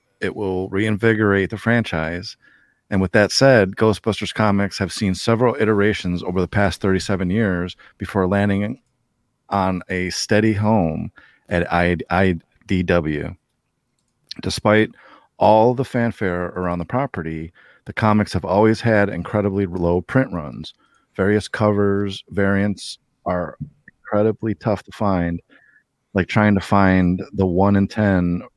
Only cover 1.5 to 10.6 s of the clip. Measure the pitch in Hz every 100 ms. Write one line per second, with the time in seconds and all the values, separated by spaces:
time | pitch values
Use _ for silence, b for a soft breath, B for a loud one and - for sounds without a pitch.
1.5 | 107 - 117 110 82 80 87 104 - b
2.5 | b b b _ 98 92 110 101 - 135
3.5 | 123 95 101 110 98 - 101 104 - 110
4.5 | 98 98 - 92 - 101 90 - 113 123
5.5 | - 107 104 101 98 90 87 90 92 87
6.5 | 104 101 - 101 95 - 95 90 104 107
7.5 | 90 87 - B _ 98 101 92 101 101
8.5 | 98 104 127 _ _ _ _ _ _ _
9.5 | 101 95 92 - 92 90 - - 107 110
10.5 | 104